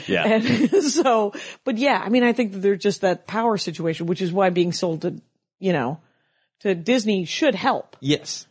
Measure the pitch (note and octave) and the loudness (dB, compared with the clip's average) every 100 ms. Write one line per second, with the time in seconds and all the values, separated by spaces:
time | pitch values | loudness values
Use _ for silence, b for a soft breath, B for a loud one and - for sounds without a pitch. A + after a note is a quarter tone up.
0 | - F#3 F3 A3 A#3 A#3 C4 G4 D4+ C#4 | -2 0 2 2 2 2 2 2 2 2
1 | C4 A3+ G#3 B B B - A3 C#4 G#3 | 2 2 0 B B B -6 0 0 0
2 | F#3+ B3 A#3+ A#3 A3+ G3 G3 G3 G3+ - | 2 2 4 2 -2 0 0 2 0 0
3 | F#3+ F3 - G#3 A#3 G#3 - E3 E3 D#3+ | 0 -2 -4 -2 0 0 -4 -4 -4 -4
4 | E3+ F3+ F3+ F#3 F#3+ F3+ F3 E3 F3+ D#3+ | -4 -2 -2 2 2 2 0 0 -4 -2
5 | F3 - - _ _ _ F#3+ E3 A#2+ D#3+ | -6 -8 -14 _ _ _ -2 0 -2 -6
6 | _ _ _ _ _ _ G#3 F3 E3 B3+ | _ _ _ _ _ _ -4 -2 0 0
7 | G#3+ G3 E3+ - D4+ F#3+ B3 F3 - - | 2 -2 -2 -2 0 0 0 -2 -4 -8
8 | C3+ D3 - - - | -2 -2 -4 -14 -12